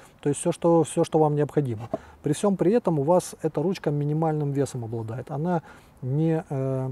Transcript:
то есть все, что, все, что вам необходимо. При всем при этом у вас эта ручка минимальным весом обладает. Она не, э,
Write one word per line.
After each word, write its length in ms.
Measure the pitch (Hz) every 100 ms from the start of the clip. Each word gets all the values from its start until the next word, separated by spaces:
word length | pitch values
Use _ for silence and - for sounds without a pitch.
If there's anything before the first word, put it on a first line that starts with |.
| - _
то 100 | 147
есть 120 | 139
все, 100 | 175
что, 320 | - 170 170
все, 220 | 147 - 160
что 140 | 160
вам 160 | 151 147
необходимо. 520 | 147 - 135 107 117 - - -
При 100 | 143
всем 240 | 151 208 185
при 160 | 165
этом 260 | 233 190 156
у 40 |
вас 320 | 139 180 - -
эта 200 | 160 151
ручка 300 | 160 185 165
минимальным 600 | 147 147 156 160 156 143
весом 320 | 143 135 131
обладает. 480 | 117 117 110 117 -
Она 300 | 139 170 170 - - - -
не, 420 | 127 143 160 160 -
э, 400 | 139 135 131 131